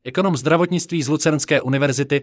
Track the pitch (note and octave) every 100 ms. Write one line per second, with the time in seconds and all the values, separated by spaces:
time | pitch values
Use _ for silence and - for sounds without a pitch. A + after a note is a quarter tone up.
0 | B2+ C3 F#3+ D3+ C3 E3 F3 F3 E3+ E3+
1 | C3 D3+ D#3+ D3+ - C#3+ B2+ C3+ C#3+ C3+
2 | C3+ C#3